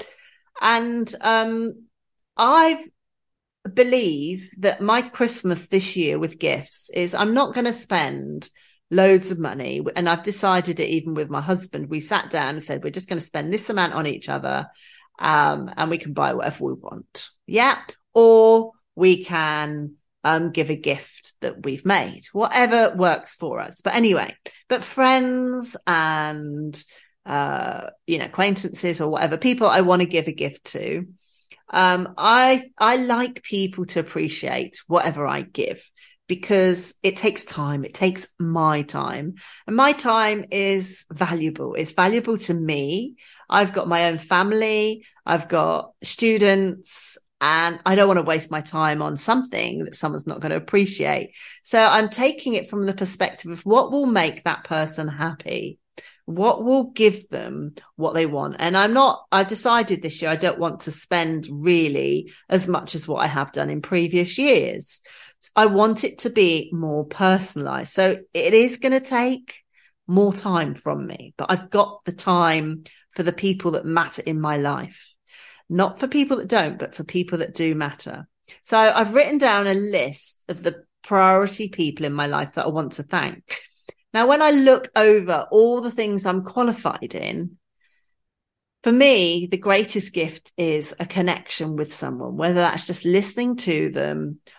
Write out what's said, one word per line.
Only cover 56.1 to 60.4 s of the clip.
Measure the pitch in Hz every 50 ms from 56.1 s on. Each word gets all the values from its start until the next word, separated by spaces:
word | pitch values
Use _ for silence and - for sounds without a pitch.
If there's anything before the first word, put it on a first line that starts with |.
| - _ _
what | - 165 175 196 233 - - 220
will | 247 262 269 247 254
give | - - 220 208 190 196 - -
them | 139 127 110 117 135 147 147 147 147 - - _ _
what | - 156 160 -
they | 165 165
want. | 156 143 143 147 143 - -
And | - 170 185
I'm | 190 202 214 226
not, | 262 277 247 - - - -
I've | - 190 196 190
decided | 220 - - 240 233 233 226 226 190 160
this | - 160 156 -
year | 170 156
I | 160
don't | 156